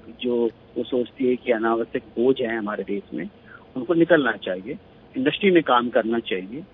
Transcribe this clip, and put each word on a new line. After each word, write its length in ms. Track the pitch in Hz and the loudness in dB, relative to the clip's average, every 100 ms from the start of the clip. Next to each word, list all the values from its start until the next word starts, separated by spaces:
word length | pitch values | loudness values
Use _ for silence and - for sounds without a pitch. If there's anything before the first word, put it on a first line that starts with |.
| - - | -20 -6
जो 300 | 123 120 117 - - - | -2 0 0 -4 -12 -8
वो 60 | |
सोचती 420 | 120 123 120 - 127 | -4 -2 -4 -2 0
है 100 | 123 | 0
कि 160 | - | 0
अनावश्यक 500 | 113 113 117 - 127 110 - | 0 2 0 -2 -6 -6 0
बोझ 220 | 123 131 | 2 2
है 180 | 117 113 | 0 -4
हमारे 260 | 104 104 | -4 -6
देश 180 | 98 101 - | -6 -8 -8
में, 140 | 65 135 - - - - 131 | -10 -10 -14 -20 -20 -14 -6
उनको 180 | 127 | 0
निकलना 380 | 165 165 165 123 | 2 6 4 4
चाहिए, 440 | 104 101 92 101 151 - - - 131 | -2 -6 -6 -8 -12 -14 -20 -12 -4
इंडस्ट्री 340 | 131 - 202 | -2 2 4
में 120 | 175 | 4
काम 260 | 143 123 120 | 4 2 2
करना 300 | 120 110 117 | 0 0 -2
चाहिए, 440 | - 95 95 131 185 | -4 -6 -6 -12 -14